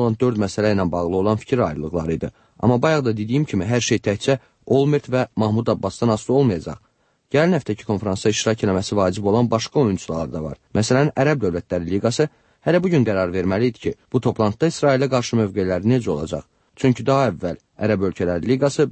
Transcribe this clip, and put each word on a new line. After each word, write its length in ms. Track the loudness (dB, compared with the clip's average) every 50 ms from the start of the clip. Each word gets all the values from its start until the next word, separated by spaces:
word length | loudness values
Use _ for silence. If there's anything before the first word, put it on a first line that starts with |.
olan 120 | 2 2 2 2
dörd 160 | 0 0 0 0
məsələ 300 | -2 -2 0 0 2 2
ilə 140 | 2 2 0 0
bağlı 240 | -2 -2 -2 0 0
olan 220 | 2 2 2 0
fikir 220 | 0 -2 -2 0 0
ayrılıqları 540 | 0 0 -2 -6 -6 -6 -4 -4 -4 -2 -4
idi. 160 | -4 -6 -8 -10 _ _ _ _ -2
Amma 180 | 0 2 2 2
bayaq 220 | 2 2 2 2 0
da 60 | -2 -2
dediyim 260 | -4 -4 -2 -2 -2 -2
kimi, 200 | -2 -2 -2 -2
hər 180 | 0 0 0 0
şey 160 | 0 0 0 0
təkcə 320 | -2 -2 0 0 0 0 -2 _ _ _ _ -2
Olmert 440 | 0 2 2 4 2 0 0 -2 -2
və 140 | -2 -2 -2 -2 -2
Mahmud 320 | -2 0 0 0 0 0
Abbasdan 460 | 0 -2 -2 -2 -6 -4 -2 0 0 0
asılı 240 | 0 0 0 2
olmayacaq. 420 | 2 4 2 0 -2 -6 -10 -12 -14 _ _ _ _ _ _ _ _ _ _ 2
Gələn 220 | 2 4 4 2
həftəki 260 | 0 0 -4 -6 -6 -4
konfransda 480 | -4 -4 -2 -2 -4 -4 0 0 0
iştirak 320 | 0 0 0 0 0 0 0
eləməsi 320 | 0 0 0 -2 -2 0
vacib 320 | 0 2 0 0 0 0
olan 240 | 2 2 2 2 2
başqa 280 | 0 -2 -2 -2 0 0
oyunçular 500 | 2 2 0 -2 -4 -6 -6 -6 -6 -6
da 120 | -6 -8 -8
var. 120 | -8 -10 -14 _ _ -2
Məsələn, 360 | 0 2 2 4 4 2 2 2 0
Ərəb 240 | 0 2 0 0 0
Dövlətləri 480 | -2 -2 -4 -4 -4 -4 -4 -2 -2
Liqası 380 | -2 0 0 0 0 0 -2 -2 _ _ _ _ _ _ -2
hələ 160 | 0 2 2 2
bu 100 | 2 2
gün 80 | 2 2
qərar 300 | 2 2 0 0 0 0
verməli 400 | -2 0 0 0 0 0 -2 -2
idi 60 | -4
ki, 140 | -6 -6 -6 _ _ _ -2
bu 80 | 0 0
toplantıda 480 | 0 0 2 0 0 0 0 0 -2
İsrailə 380 | 0 0 2 2 2 2 2 0
qarşı 320 | 0 -2 -2 0 0 0 0
mövqeləri 480 | 0 0 -2 -2 0 -2 0 2 2
necə 180 | 2 2 0 -2 -4
olacaq? 320 | -4 -4 -6 -6 -8 -8 _ _ _ _ _ _ 0
Çünki 260 | 2 2 2 2 0
daha 220 | 0 2 2 2 0 -2
əvvəl 260 | -4 -6 -6 -6 -8 _ _ _ -4 -2
Ərəb 220 | 0 0 0 0
Ölkələri 400 | -2 -2 -2 -2 -2 -2 -2 0
Liqası 400 | 0 0 2 0 0 0 0 0 2